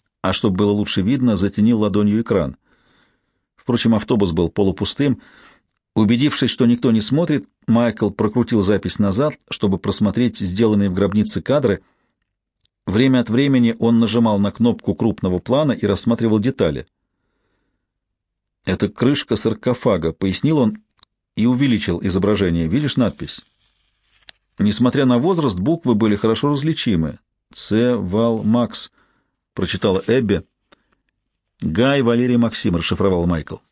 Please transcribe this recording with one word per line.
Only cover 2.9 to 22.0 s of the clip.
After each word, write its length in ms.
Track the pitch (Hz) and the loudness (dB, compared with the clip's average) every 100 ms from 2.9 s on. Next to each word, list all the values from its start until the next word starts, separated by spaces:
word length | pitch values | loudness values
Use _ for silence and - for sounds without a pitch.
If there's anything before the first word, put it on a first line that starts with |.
| _ _ _ _ _ _ _ | _ _ _ _ _ _ _
Впрочем, 360 | - 120 117 | -2 0 2
автобус 380 | 110 - 117 98 | 0 0 0 0
был 160 | 82 82 | 0 0
полупустым. 720 | - 98 - - - 143 123 - - - _ _ _ _ - | 0 0 0 -4 -2 -2 -2 -8 -20 -20 _ _ _ _ 0
Убедившись, 540 | 107 120 143 - 123 | 2 2 0 0 -2
что 160 | - 120 | 2 2
никто 280 | 120 131 | 2 2
не 80 | 113 | 2
смотрит, 440 | 104 139 170 147 - _ - | 2 0 0 -2 -4 _ 0
Майкл 420 | 117 120 110 104 | 2 2 0 -2
прокрутил 520 | 101 107 120 113 113 | 0 -2 0 0 2
запись 380 | 95 101 95 - | 2 0 -2 -2
назад, 340 | 101 95 147 - - | 0 0 -2 -4 -14
чтобы 300 | - 104 95 | -4 -2 -2
просмотреть 580 | 104 - 107 110 123 107 | -2 0 0 0 -2 -2
сделанные 520 | 98 92 113 107 101 | -6 0 2 2 0
в 40 | |
гробнице 480 | 90 98 104 104 98 | 0 0 0 -2 -4
кадры. 420 | - 143 127 95 _ _ _ _ _ _ _ _ _ _ - | -2 0 0 -2 _ _ _ _ _ _ _ _ _ _ -4
Время 340 | 98 135 131 | 2 2 2
от 100 | 113 | 0
времени 460 | 117 139 131 117 113 | 0 2 2 2 0
он 220 | 117 117 | 2 2
нажимал 400 | 113 117 113 104 | 2 2 2 2
на 120 | 101 | 0
кнопку 440 | - 117 104 - 95 | 0 0 0 -4 -2
крупного 440 | 117 - 95 90 | -2 -2 -2 -2
плана 340 | - 131 151 | -2 0 0
и 120 | 117 101 | 0 -2
рассматривал 540 | 95 - 117 113 107 | -2 -2 0 0 0
детали. 480 | 110 135 87 67 - _ _ _ _ _ _ _ _ _ _ _ _ _ _ _ _ _ | 0 -2 -2 -4 -10 _ _ _ _ _ _ _ _ _ _ _ _ _ _ _ _ _
«Это 240 | - 95 101 | -6 -4 -4
крышка 480 | - 120 143 - 107 | 0 0 0 -2 -2
саркофага», — 800 | - - - 123 127 92 80 | -2 -4 -4 -2 0 0 -2
пояснил 460 | 80 98 90 135 156 | -4 -4 -2 0 2
он 180 | 113 107 _ _ _ _ _ - | 0 -2 _ _ _ _ _ -2
и 100 | 113 | 0
увеличил 520 | 123 139 110 - 87 | 2 2 0 0 -2